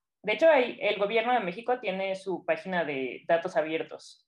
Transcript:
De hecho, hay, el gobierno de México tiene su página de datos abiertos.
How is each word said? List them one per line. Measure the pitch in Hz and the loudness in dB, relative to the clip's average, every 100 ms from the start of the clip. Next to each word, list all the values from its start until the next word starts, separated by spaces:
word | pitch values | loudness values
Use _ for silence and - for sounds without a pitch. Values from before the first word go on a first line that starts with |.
| _ _ | _ _
De | 190 | -4
hecho, | 214 320 | 4 6
hay, | 294 240 - | 6 4 0
el | 208 208 | -2 0
gobierno | 202 226 226 | 0 0 2
de | 247 | 0
México | 185 180 233 247 | 0 -6 -4 -2
tiene | 214 185 190 190 | -2 -4 -4 -4
su | 196 185 - | -4 -6 -2
página | 160 190 180 151 | -4 -2 -2 -2
de | 139 131 98 - | -4 -6 -8 0
datos | 165 - 170 | 0 2 -2
abiertos. | 156 160 156 - - - | -2 -2 -6 -10 -18 -20